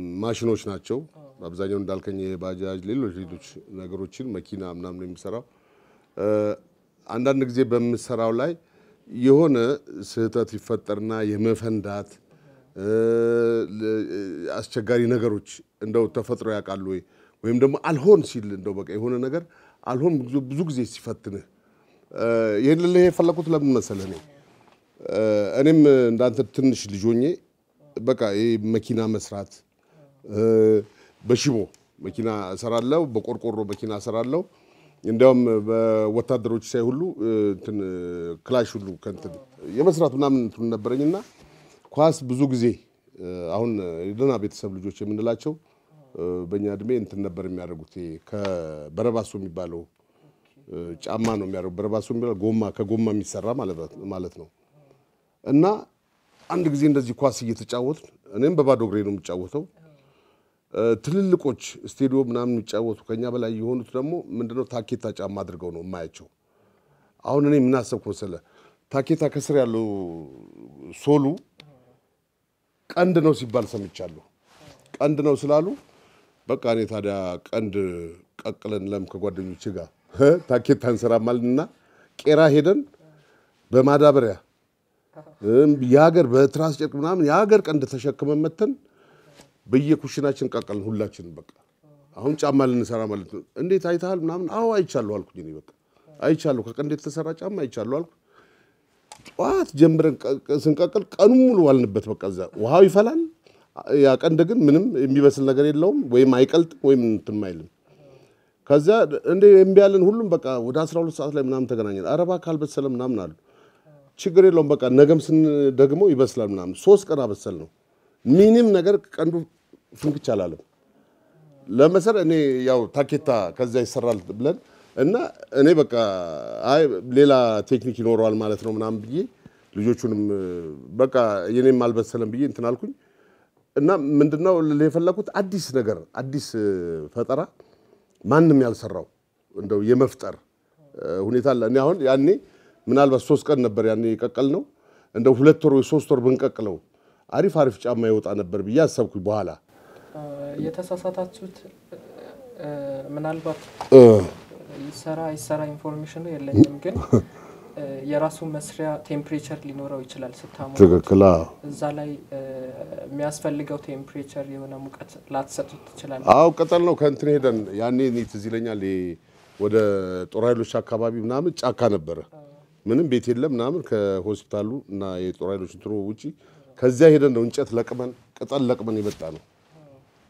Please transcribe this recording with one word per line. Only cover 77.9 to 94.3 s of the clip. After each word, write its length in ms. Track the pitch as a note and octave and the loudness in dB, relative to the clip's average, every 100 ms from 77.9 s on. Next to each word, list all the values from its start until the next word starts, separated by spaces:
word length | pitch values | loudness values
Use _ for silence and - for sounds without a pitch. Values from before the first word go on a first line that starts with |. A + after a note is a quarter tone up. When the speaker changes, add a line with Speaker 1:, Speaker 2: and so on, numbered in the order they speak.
| F2 E2+ E2+ _ _ | -6 -12 -18 _ _
Speaker 1:
ቀቅለን 480 | - G2 G#2+ G#2 F#2+ | -14 -12 -8 -8 -6
ለም 160 | G2+ F#2 | -8 -8
ከጓደኞቼ 580 | G2 G2+ F#2 F#2 F2+ - | -8 -8 -6 -10 -10 -10
ጋር፣ 180 | F2+ E2+ _ _ | -10 -12 _ _
እ፣ 160 | - C#3 E3+ | 2 4 4
ታኬታ 400 | - B2 A2+ G3 B2 | 2 -2 2 2 2
እንሰራም 380 | A2+ A#2 A2+ A2 | -2 2 2 2
አልንና 340 | A#2+ A#2+ B2+ E3 _ _ _ _ - | -2 0 -2 -4 _ _ _ _ -6
ቄራ 220 | - D3+ D#3+ | 2 6 6
ሄደን 320 | C#3+ D3+ G#3 C#4+ _ _ _ _ _ _ _ - | 6 4 2 -2 _ _ _ _ _ _ _ 0
በማዳበሪያ፣ 640 | B2 C3 C#3+ D3 C#3 A#2 F#2 _ _ _ _ _ _ _ - - - G2+ | 4 6 6 6 6 2 -4 _ _ _ _ _ _ _ -20 -20 -8 2
እም፣ 220 | A#2+ D3 D3 B2 | 6 6 4 4
የሀገር 400 | C3+ D#3+ E3+ C#3 | 6 6 6 4
በትራስ 460 | B2 C#3 D3 D#3+ C3+ | 4 4 2 -4 -4
ጨርቅ 180 | D3+ C#3+ | -6 -6
ምናምን 280 | D3+ F#3 D3+ | -4 0 2
የሀገር 360 | D#3+ G#3 G#3+ | 4 4 4
ቀንድ 220 | F#3+ D3+ C3 | 2 -2 -4
ተሸክመን 520 | C3+ C3+ - C#3 D3+ | -6 -6 -4 -2 -2
መተን 300 | D#3 D#3+ G#3+ C4+ _ _ _ _ _ _ _ _ - | -2 -2 -4 -4 _ _ _ _ _ _ _ _ -2
በየኩሽናችን 800 | B2+ D3 D3+ C#3 - C#3+ C3+ C3 | 0 2 0 -2 -4 -4 -2 -4
ቀቀልን 340 | A#2 A2 G2+ | -6 -6 -8
ሁላችንም። 500 | G2 A2 G#2 - E2+ D#2+ | -6 -6 -6 -10 -20 -20
በቃ 160 | D#2+ _ _ _ _ _ _ - | -20 _ _ _ _ _ _ -8
አሁን 160 | A#2+ D3+ | -4 -2
ጫማ 300 | D3+ C#3 C3+ | 0 2 2
ልንሰራ 360 | B2 A2 A2+ A2 | 0 -2 -6 -6
ማለት 240 | G2+ F2 | -8 -10
ነው። 100 | G2+ - - | -16 -14 -8
«እንዴት 280 | E3 F#3+ F3 | -2 -2 -2
አይተሃል?» 340 | F3 F3+ F#3+ | -4 -4 -6
ምናምን። 280 | D#3+ | -6